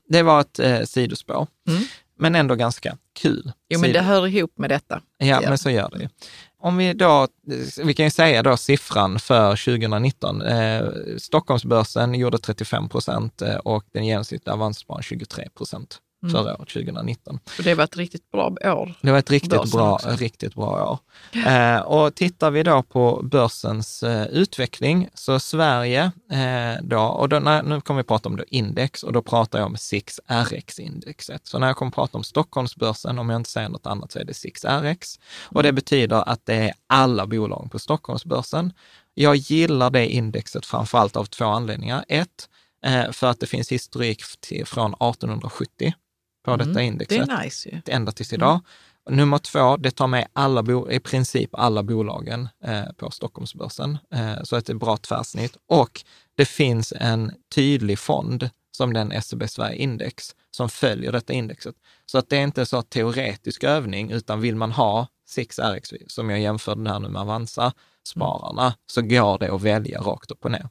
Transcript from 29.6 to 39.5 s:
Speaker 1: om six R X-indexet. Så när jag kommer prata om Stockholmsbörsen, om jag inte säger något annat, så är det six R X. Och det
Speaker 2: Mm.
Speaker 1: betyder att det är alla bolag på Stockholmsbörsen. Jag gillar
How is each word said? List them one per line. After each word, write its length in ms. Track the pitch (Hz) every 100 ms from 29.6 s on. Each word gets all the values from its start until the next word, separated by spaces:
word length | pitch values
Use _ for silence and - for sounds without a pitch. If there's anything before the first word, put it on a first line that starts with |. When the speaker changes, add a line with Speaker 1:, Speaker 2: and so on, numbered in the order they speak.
| 104
Speaker 1:
om 100 | 110
six 440 | - 104 - - -
R 200 | 120 117
X-indexet. 920 | - - - - 147 165 147 - 147 -
Så 120 | 143
när 80 | 131
jag 100 | 131
kommer 160 | 131
prata 260 | - 131 110
om 60 |
Stockholmsbörsen, 920 | 104 - 156 - 123 - 113 110 - 123
om 120 | 117
jag 60 | 117
inte 140 | 117
säger 180 | - 107
något 180 | - -
annat, 260 | 104 -
så 60 | -
är 60 |
det 100 | -
six 300 | - - -
R 200 | - 139
X. 340 | 147 170 - - - -
Och 200 | - -
det 60 | 147
Speaker 2:
Mm. 60 |
Speaker 1:
betyder 540 | 135 - 139 113 110 -
att 180 | 117 -
det 80 |
är 180 | 113 110 - -
alla 400 | 131 131 113 98
bolag 420 | 110 104 - -
på 60 | 110
Stockholmsbörsen. 920 | - 151 - 123 170 127 127 151 180 - _ _ _
Jag 220 | - 147 143
gillar 540 | 139